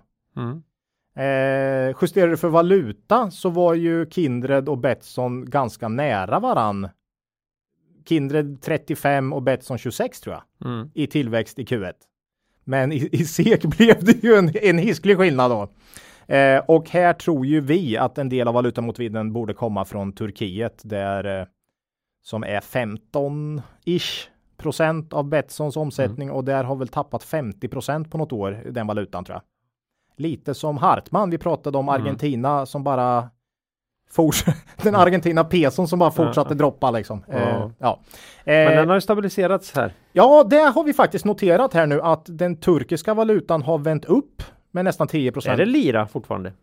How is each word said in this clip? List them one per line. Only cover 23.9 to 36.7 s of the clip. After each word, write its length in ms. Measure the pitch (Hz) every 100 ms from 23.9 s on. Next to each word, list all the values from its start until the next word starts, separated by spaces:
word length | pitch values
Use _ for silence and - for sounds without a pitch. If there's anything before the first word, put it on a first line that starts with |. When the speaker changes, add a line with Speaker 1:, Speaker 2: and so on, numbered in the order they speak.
| 175 - - - _ _ -
Speaker 2:
procent 560 | 156 - 160 160 156
av 100 | 156 143
Betssons 480 | 151 - - 151 151
omsättning, 500 | 151 127 131 117 139
Speaker 1:
Mm. 80 | 135
Speaker 2:
och 60 |
där 200 | 127 135
har 120 | 127 135
väl 120 | 127
tappat 360 | - 143 113
femtio 440 | - 160 120 - 120
procent 440 | 135 - 151 156
på 60 | 160
något 140 | 151
år, 320 | 113 98 104 123
den 180 | 120 107
valutan, 360 | 107 98 90 92
tror 100 | 90
jag. 60 | - _ _ _ _ _ _ -
Lite 300 | 160 160 -
som 240 | 135 156 147
Hartman, 520 | 180 - - 180 196
vi 80 | 165
pratade 400 | 175 156 147 139
om 120 | 139
Speaker 1:
Mm. 120 | 135
Speaker 2:
Argentina 640 | 110 135 151 123 131 143 131
som 180 | 147
bara 460 | 139 131 123 123 120 _ _ _ _ _ _ _ _
forts-, 340 | - 156 - -
<laughs> 320 | - - -
den 100 | 214
Speaker 1:
Mm. 140 | 202
Speaker 2:
Argentina 420 | 180 180 170 165
peson 440 | 165 180 139 156 170
som 120 | 180
bara 80 | 165
Speaker 1:
Ja, 40 | - 151
Speaker 2:
fortsatte 240 | 120 143
Speaker 1:
ja. 20 | 147
Speaker 2:
droppa, 360 | 147